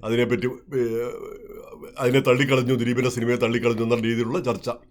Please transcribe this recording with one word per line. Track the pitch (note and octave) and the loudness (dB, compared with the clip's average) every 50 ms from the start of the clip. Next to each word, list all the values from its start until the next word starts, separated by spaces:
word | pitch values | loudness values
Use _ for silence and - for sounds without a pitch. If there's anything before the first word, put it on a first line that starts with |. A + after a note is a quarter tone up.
| - | -4
അതിനെപ്പറ്റി, | G#2+ A#2 A#2 B2 A2+ B2 A2 G#2 B2 | -2 2 2 2 2 2 0 0 -4
ഏ, | C3 - - - C#3 C3 B2 A2+ A2+ A#2 A#2+ A#2+ - - - - - - - - - - - - - - - - - - | -4 -6 -10 -6 -2 -2 0 0 -2 -4 -6 -6 -8 -10 -12 -12 -14 -16 -16 -18 -18 -18 -18 -18 -18 -18 -18 -16 -8 -2
അതിനെ | C#3 B2 B2+ C3+ | 0 2 2 4
തള്ളിക്കളഞ്ഞു, | - - B2 B2+ C#3+ C3+ C3+ C3 B2 B2 C3 | 4 4 4 4 4 4 4 2 4 2 2
ദിലീപിന്റെ | A#2+ A#2 A#2+ B2 B2 B2 B2 | 2 2 0 0 0 0 0
സിനിമയെ | A#2+ B2 A2+ A#2 B2 | 0 0 0 0 0
തള്ളിക്കളഞ്ഞു | A#2 A#2 A2+ A#2 A#2+ A#2 A#2+ A#2 A2 A2+ | 2 2 0 0 2 2 2 2 2 2
എന്ന | A2+ A#2+ | 0 0
രീതിയിലുള്ള | A2+ A2 A2+ A#2 A#2 A#2+ A2 C3+ F#3 D3+ | 0 2 0 0 0 0 -2 -2 -2 -2
ചർച്ച. | B2+ A2+ F#2+ - B2 A#2 - - _ | -2 -4 -2 -4 -6 -8 -8 -12 _